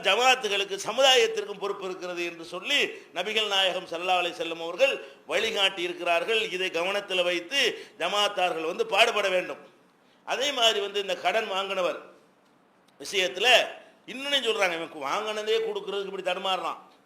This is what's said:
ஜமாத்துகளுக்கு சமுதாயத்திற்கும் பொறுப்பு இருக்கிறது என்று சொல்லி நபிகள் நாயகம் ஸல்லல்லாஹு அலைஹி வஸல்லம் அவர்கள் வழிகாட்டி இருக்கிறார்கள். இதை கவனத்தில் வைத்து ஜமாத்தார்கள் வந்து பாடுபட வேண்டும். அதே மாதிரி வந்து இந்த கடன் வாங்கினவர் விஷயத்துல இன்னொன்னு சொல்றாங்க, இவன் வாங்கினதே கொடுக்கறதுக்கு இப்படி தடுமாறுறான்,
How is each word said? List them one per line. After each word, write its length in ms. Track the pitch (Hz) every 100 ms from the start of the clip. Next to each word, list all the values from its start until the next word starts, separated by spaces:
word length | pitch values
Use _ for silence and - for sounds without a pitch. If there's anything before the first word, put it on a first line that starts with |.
| 190
ஜமாத்துகளுக்கு 640 | 208 254 247 214 196 196 196 196
சமுதாயத்திற்கும் 720 | 233 269 254 220 208 196 196
பொறுப்பு 260 | 202 196 185
இருக்கிறது 400 | 160 180 175 175
என்று 200 | 165 160
சொல்லி 340 | 175 226 277 202 - -
நபிகள் 340 | 160 196 214 208
நாயகம் 400 | 196 185 175 170
ஸல்லல்லாஹு 340 | 170 180 180
அலைஹி 120 | 170 170
வஸல்லம் 280 | 165 165 165
அவர்கள் 400 | 175 269 214 - - -
வழிகாட்டி 540 | 175 226 202 190 185
இருக்கிறார்கள். 600 | 175 170 175 170 180 226 196
இதை 200 | 180 185
கவனத்தில் 520 | 160 180 202 202 185
வைத்து 360 | 175 175 170 277 240 - - -
ஜமாத்தார்கள் 720 | 170 208 202 196 180 165 160
வந்து 140 | 180 151
பாடுபட 440 | 190 233 208 196
வேண்டும். 320 | 185 156 139 - _ _ _ _ _ -
அதே 260 | 208 285
மாதிரி 280 | 262 226 208
வந்து 220 | 202 202
இந்த 140 | 190 180
கடன் 320 | 175 214 214
வாங்கினவர் 540 | 190 196 190 170 131 - - _ _ _ _ _ _ _ -
விஷயத்துல 480 | 143 202 185 185 233 220 135 - - _ -
இன்னொன்னு 380 | 240 277 285 233
சொல்றாங்க, 280 | 202 185 165
இவன் 300 | 160 156 135
வாங்கினதே 500 | 185 214 214 214 226 220
கொடுக்கறதுக்கு 440 | 202 196 196 190
இப்படி 160 | 190 180
தடுமாறுறான், 500 | 185 190 185 160 127 - _